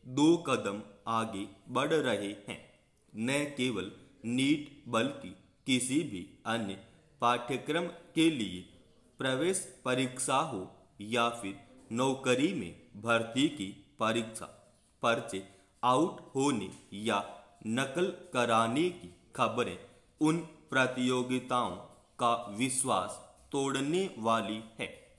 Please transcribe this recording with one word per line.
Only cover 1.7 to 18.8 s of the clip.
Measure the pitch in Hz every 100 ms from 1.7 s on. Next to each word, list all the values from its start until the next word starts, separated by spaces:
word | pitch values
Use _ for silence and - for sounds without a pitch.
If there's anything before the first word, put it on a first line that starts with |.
| 123 147
रहे | 160 131 104 101 104 -
हैं। | 95 - _ _ _ _
न | - 117 143 147 143
केवल | 127 104 92 - - - 113
नीट | 123 135 151 147 - -
बल्कि | 113 131 - - - - _ -
किसी | 127 123 139
भी | 156 101 87 - 117
अन्य | 113 101 95 - - _ _
पाठ्यक्रम | 120 123 - 131 - 156 175 - - -
के | 165
लिए | 147 101 90 92 - - _ _ _
प्रवेश | 131 131 165 190 - - 127
परीक्षा | 127 131 - - 135
हो | 151 110 92 - - _
या | 104 117 117
फिर | 117 98 98 - - -
नौकरी | 113 131 127 131 123 156
में | 175 87 82 - 101
भर्ती | 110 117 110 127 151
की | - 95 - - -
परीक्षा, | 110 117 113 - 78 - - _ _ _
पर्चे | 123 113 - 95 - - _ _
आउट | 123 131 175 - - 135
होने | 139 120 95 - - 101
या | 110 101 - - - - 110
नकल | 117 135 147 185 - -
कराने | 127 117 113 113 127